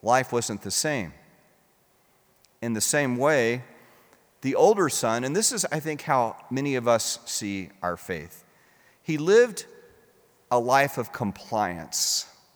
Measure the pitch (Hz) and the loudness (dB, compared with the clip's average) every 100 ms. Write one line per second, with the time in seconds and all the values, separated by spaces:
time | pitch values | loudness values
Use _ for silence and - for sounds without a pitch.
0 | 104 127 127 120 113 104 101 92 156 143 | 4 2 2 -2 -2 -8 -6 -4 -2 -4
1 | 85 71 _ _ _ _ _ _ _ _ | -6 -12 _ _ _ _ _ _ _ _
2 | _ _ _ _ _ _ 117 110 - 151 | _ _ _ _ _ _ -4 -2 0 0
3 | 139 123 139 151 113 123 123 - - _ | 0 2 2 4 2 0 -6 -20 -20 _
4 | _ _ _ _ 131 131 165 208 165 - | _ _ _ _ -4 4 4 6 2 2
5 | 117 113 127 160 220 240 170 156 151 151 | 0 0 0 0 0 -2 -4 -4 -6 -8
6 | - 135 117 - - 131 143 131 120 117 | 0 0 0 -4 -6 -4 0 0 2 2
7 | - - - - 104 98 90 _ 90 87 | 2 -6 -8 -8 -6 -6 -8 _ -6 -6
8 | - 87 82 - _ _ _ _ _ _ | -8 -8 -10 -18 _ _ _ _ _ _
9 | - 156 156 214 240 185 - - - _ | -6 -4 4 4 4 0 -14 -20 -20 _
10 | _ _ _ _ _ 123 120 131 139 - | _ _ _ _ _ 0 4 4 4 -2
11 | 117 - 110 - - 110 101 85 80 - | -8 -4 -6 -6 -6 -2 -2 -4 -8 -4
12 | - - - _ _ | -2 -4 -6 _ _